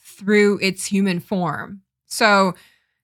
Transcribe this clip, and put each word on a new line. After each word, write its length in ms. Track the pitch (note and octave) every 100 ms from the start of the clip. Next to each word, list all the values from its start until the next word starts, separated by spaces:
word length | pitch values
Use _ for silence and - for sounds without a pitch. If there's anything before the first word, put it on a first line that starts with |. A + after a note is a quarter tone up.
through 580 | - - G3 G#3 G#3 G3
its 240 | F#3+ F#3+ -
human 340 | G3 G3 F3
form. 600 | - G3 E3+ D3 - G3 _ _ _
So 460 | - A3+ G3+ F#3+ F3 _ _ _ _